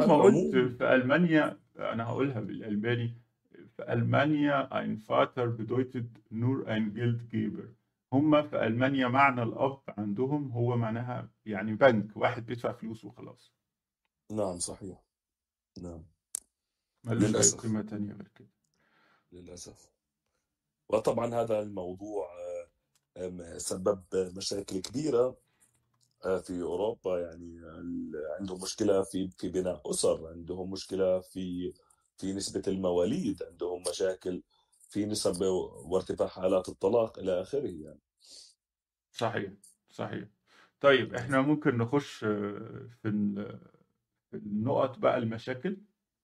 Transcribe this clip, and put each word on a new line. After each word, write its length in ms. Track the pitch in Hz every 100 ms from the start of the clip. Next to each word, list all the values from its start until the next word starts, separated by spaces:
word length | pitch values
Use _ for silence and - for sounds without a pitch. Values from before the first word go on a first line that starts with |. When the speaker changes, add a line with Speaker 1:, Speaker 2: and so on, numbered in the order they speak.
| -
Speaker 1:
ما 160 | 147
قلت 120 | -
Speaker 2:
العموم 340 | 151 220 131 123
Speaker 1:
في 260 | 120 127
ألمانيا، 640 | 127 123 151 180 156 147 - _ -
أنا 260 | 101 113
هقولها 360 | 113 117 135 120
بالألماني، 720 | 101 101 110 104 110 120 117 120 _ _ _ - - -
في 160 | 120
ألمانيا 760 | 120 117 123 147 151 147 139 139 107
ein 140 | 107 107
Vater 480 | - 127 135 - 120 113
bedeutet 460 | 113 120 127 127 120 - -
nur 360 | 110 120 135 120
ein 280 | 110 110
Geldgeber. 720 | 101 120 117 - 110 107 - - - _ _ _
هم 300 | 131 156 151
في 240 | 147 - 110
ألمانيا 420 | 113 131 139 127
معنى 340 | 127 139 123
الأب 380 | 120 - 139 139 -
عندهم 600 | - 104 101 131 147 143
هو 240 | 117 120 120
معناها 540 | 117 117 123 123 117 _ -
يعني 280 | 101 107
بنك، 420 | 107 139 113 95 -
واحد 300 | 120 117 117
بيدفع 260 | 120 120
فلوس 320 | 104 113 110
وخلاص. 500 | 117 - - - _ _ _ _ _ _ _ _ -
Speaker 2:
نعم، 280 | 107 101 90
صحيح. 440 | 87 82 98 90 _ _ _ _ _ _ _ -
نعم. 200 | 87 82 80 _ _ - - _ _ _ _ _
Speaker 1:
ملوش 200 | 117 117
أي 40 | 104
Speaker 2:
للأسف. 300 | 110 101 -
Speaker 1:
قيمة 200 | 113 107
تانية 300 | 104 104 104
غير 160 | 104 -
كده. 140 | - - _ _ _ _ _ _ _ _
Speaker 2:
للأسف. 580 | 90 90 87 - - _ _ _ _ _ _ _ _ _ _ -
وطبعًا 460 | 107 110 117 117
هذا 260 | 117 113 107
الموضوع، 680 | 104 101 90 92 104 104 90 87 87 87 85 _ _ _ _ -
آه، 100 | 90
آم، 320 | 90 82 82
سبب 440 | - 92 95 98 - 95 92 90
مشاكل 420 | - 101 101 95
كبيرة، 560 | 92 117 147 107 127 - _ _ _ _ _ _ _ _
آه، 140 | 90 92
في 240 | - 90
أوروبا، 580 | 85 87 104 - 117 90
يعني 380 | 85 82 85 85
ال-، 760 | 82 82 87 87 82 78 76 85
عندهم 220 | 98 92
مشكلة 400 | 95 - 104 98
في، 260 | 98 92 95 -
في 100 | 95
بناء 420 | 87 92 87 -
أسر، 360 | 92 98 82 80
عندهم 440 | 85 82 90 95
مشكلة 500 | 95 - 95 92 92
في، 520 | 92 95 92 87 90 - _ _ _ -
في 160 | 95
نسبة 300 | 98 95 110 -
المواليد، 720 | 95 92 87 87 107 135 95
عندهم 400 | - - 87 90 90
مشاكل 520 | 87 95 92 92 90 - _ _ _ -
في 160 | 101 104
نسب 360 | 104 101 90 95 92 - -
وارتفاع 440 | 71 92 - 98 95
حالات 400 | - 92 95 92
الطلاق 500 | - 95 117 113 -
إلى 220 | 95 90
آخره 260 | 92 - 123
يعني. 320 | 85 76 76 _ _ - - - _ _ _ _ _ _
Speaker 1:
صحيح، 400 | - 113 107 101 92 - _ _
صحيح. 380 | - 107 - - _ _ _ _ _
طيب، 320 | 139 135 113
Speaker 2:
نعم. 100 | 123
Speaker 1:
إحنا 180 | 123 135
ممكن 380 | 135 151 151 120
نخش، 460 | 117 143 139 -
آه، 640 | 110 104 101 101 - 110 113 -
في 60 | 113
ال-، 520 | 104 104 101 101 - - _ _ _ _ _ _
في 60 | -
النقط 600 | 104 104 113 143 131 123
بقى، 200 | 127 -
المشاكل 580 | 113 113 - 131 180 - - _ _ _